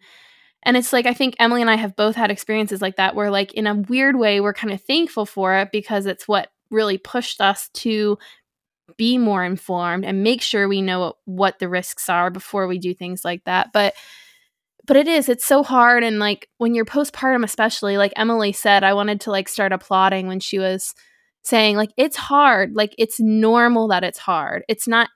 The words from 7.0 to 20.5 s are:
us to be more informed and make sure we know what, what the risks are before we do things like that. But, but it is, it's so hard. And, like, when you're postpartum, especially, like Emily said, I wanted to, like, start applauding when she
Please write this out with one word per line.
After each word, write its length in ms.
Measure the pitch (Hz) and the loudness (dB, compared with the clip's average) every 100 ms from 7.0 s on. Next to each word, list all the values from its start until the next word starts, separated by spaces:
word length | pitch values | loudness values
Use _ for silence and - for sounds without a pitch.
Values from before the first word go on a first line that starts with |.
| - 247 - - | -6 -6 -6 -2
us 280 | 196 196 - | 0 0 -8
to 500 | - 233 214 208 208 - - _ _ _ _ _ - | -8 -4 0 0 -2 -8 -20 _ _ _ _ _ -4
be 220 | 226 247 | 0 2
more 260 | 226 196 | 2 0
informed 600 | 180 185 - 180 175 180 196 | -2 -6 -6 -4 -4 -4 -4
and 160 | 196 | -2
make 200 | 214 247 | 0 0
sure 240 | - 214 202 | -2 -2 0
we 140 | 196 | -2
know 160 | 190 185 | -2 -4
what, 180 | 170 - - | -6 -8 -10
what 340 | 185 190 - | -2 -2 -2
the 100 | 180 | -4
risks 400 | 180 - - - | -4 -6 -8 -4
are 200 | 175 180 | 0 -2
before 380 | 180 - 202 185 | -4 -8 -4 -4
we 100 | 185 | -4
do 160 | 180 | -6
things 320 | 185 180 185 175 | -8 -10 -8 -8
like 180 | 175 - | -8 -4
that. 280 | 185 - | -2 0
But, 220 | 208 202 - - - - _ _ _ _ _ - | 0 0 -2 -16 -20 -20 _ _ _ _ _ 4
but 120 | 277 | 4
it 100 | 302 | 4
is, 220 | 320 269 | 2 2
it's 160 | 240 - | 0 2
so 180 | 285 | 2
hard. 400 | 277 254 240 240 | 4 6 6 6
And, 160 | 233 214 | 2 0
like, 280 | 208 202 - - | -2 -4 -8 -4
when 180 | 233 233 | -2 0
you're 100 | 214 | 0
postpartum, 580 | 285 294 - 262 254 | -2 -2 -2 0 0
especially, 540 | 214 - 226 - 202 202 | 0 0 -2 0 -2 0
like 160 | 202 - | 0 0
Emily 360 | 220 233 202 | 0 0 0
said, 320 | - 214 202 | 0 4 4
I 100 | 196 | 4
wanted 280 | 202 208 208 | 2 0 -4
to, 100 | 226 | -4
like, 180 | 196 190 | -4 -4
start 240 | - 196 | -2 -2
applauding 540 | 185 - 190 190 190 185 | -2 0 2 2 0 -4
when 120 | 185 | -8
she 200 | - | -6